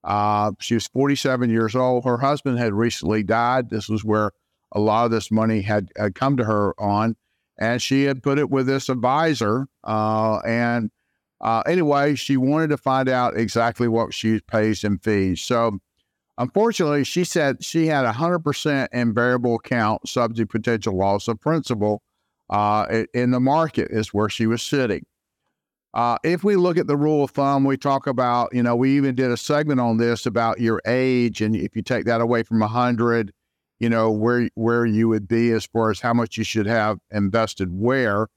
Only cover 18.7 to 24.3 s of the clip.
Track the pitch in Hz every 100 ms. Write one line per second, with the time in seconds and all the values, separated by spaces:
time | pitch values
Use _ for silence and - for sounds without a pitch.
18.7 | 143 131 127 120 110 123 123 120 113 -
19.7 | 123 107 110 - - 117 113 110 117 107
20.7 | 113 110 92 98 101 - 110 - 165 139
21.7 | 113 107 104 _ _ _ _ _ 104 104
22.7 | 107 104 110 110 123 123 127 131 151 160
23.7 | - 92 110 107 101 107